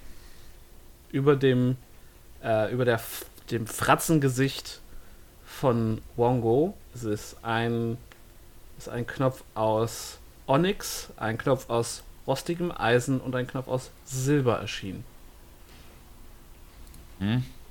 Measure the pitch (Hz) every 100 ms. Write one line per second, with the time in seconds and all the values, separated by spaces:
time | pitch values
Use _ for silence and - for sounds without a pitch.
0 | - - - - - - - - - -
1 | - 135 139 135 135 127 127 127 - -
2 | - - - - 123 110 104 123 123 113
3 | - - - - - 117 110 - - 151
4 | - 160 135 123 135 - - - - -
5 | - - - - - - 139 117 113 113
6 | - - 120 127 110 123 180 - - 120
7 | 113 104 - - 113 113 117 117 117 117
8 | - - - - - - - - - -
9 | 117 - 131 - - - 110 110 113 -
10 | - - - - - 139 180 214 - -
11 | - - 110 113 143 123 - 117 117 -
12 | - - - - - 170 175 - 113 123
13 | 127 127 127 127 127 135 127 127 - -
14 | - 131 135 147 127 107 101 - 98 95
15 | - - - - - - - - - -
16 | - - - - - - - - - -
17 | - - 98 123 131 - -